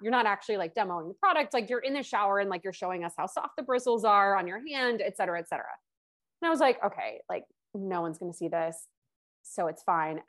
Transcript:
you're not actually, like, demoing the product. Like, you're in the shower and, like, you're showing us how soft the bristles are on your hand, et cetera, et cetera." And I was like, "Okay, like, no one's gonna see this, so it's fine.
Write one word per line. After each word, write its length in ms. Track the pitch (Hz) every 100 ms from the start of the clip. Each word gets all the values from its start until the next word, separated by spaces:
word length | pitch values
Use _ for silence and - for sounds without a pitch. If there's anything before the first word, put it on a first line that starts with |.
you're 100 | 208
not 140 | 247 214
actually, 300 | 202 - 208
like, 160 | 165 233
demoing 320 | 190 175 165
the 60 | 196
product. 380 | 392 311 294
Like, 160 | 254 202
you're 100 | 247
in 140 | 262 277
the 80 |
shower 360 | - 220 202 202
and, 100 | 202
like, 140 | 180
you're 100 | 190
showing 300 | 170 185 180
us 100 | 170 -
how 80 | 180
soft 280 | 302 - -
the 60 |
bristles 420 | 262 247 247 233 220
are 320 | 202 196 196
on 100 | 175
your 180 | 202 302
hand, 340 | 277 247 226
et 160 | 196 196
cetera, 220 | 180 170
et 80 | 170
cetera." 160 | 143 - - _ _ _ _ _ -
And 60 | 339
I 40 |
was 80 | 302
like, 240 | 277 247
"Okay, 380 | 202 - 110 - -
like, 160 | - - _ _
no 280 | 202 196 175
one's 180 | 165 160
gonna 140 | 175
see 140 | 170 165
this, 380 | 165 165 165 - _ _ _ _ _
so 240 | - - 165
it's 160 | 165
fine. 380 | - 165 156 156